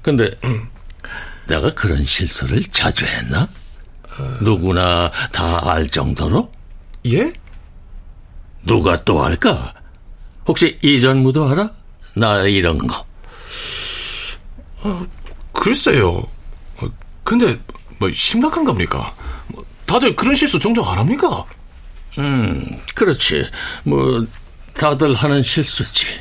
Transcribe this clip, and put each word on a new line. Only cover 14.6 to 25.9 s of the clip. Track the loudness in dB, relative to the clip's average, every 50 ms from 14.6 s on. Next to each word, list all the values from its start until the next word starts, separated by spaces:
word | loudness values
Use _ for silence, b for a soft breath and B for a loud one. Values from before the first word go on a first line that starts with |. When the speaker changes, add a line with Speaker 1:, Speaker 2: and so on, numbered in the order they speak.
| -16 -18 -16 -8
Speaker 2:
어, | -6 -6 -4 -4 -6 -10 -10 -14 -14 -14 -14 -14 -14 -10 -6
글쎄요. | -2 0 2 2 4 4 4 6 6 4 4 2 0 -4 -6 -10 -14 -14 -16 -16 -14 -16 -16 -10
어, | -8 -8 -8 -8 -10 -16 -18 -18 -10 -4
근데 | 0 4 4 4 4 2 0 -6 -16 -16 -18 -18 -20 -4 -2
뭐 | 0 0 0
심각한 | 2 0 2 4 4 2 2 2 2 2
겁니까? | 2 2 0 0 0 0 -4 -4 -6 -10 B B B B B B
뭐, | B -14 -14 -14 -18 -18 -12 -2
다들 | 2 2 4 4 4 2
그런 | 2 2 2 4
실수 | 4 4 2 2 2
종종 | 2 2 2 2 2 0
안 | 2
합니까? | 2 2 2 2 2 2 0 0 -2 -6 -12 -16 -20 -20 -20 -20 -20 -20 -18 -18 -18 -18 -12 -6
Speaker 1:
음, | -4 -2 0 2 2 2 2 0 -2 -4 -8 -10 -10 -12 -10 0
그렇지. | 2 4 4 4 2 0 0 0 0 -2 -2 B B B B B B B
뭐, | 0 2 2 2 2 2 0 -2 -4 -8 -16 -20 -20 -20 -20 -20 -16 -6
다들 | 0 0 2 2 4 2 2 4
하는 | 2 2 2 2 2 2
실수지. | 2 0 -2 -2 -2 -2 -4 -4 -2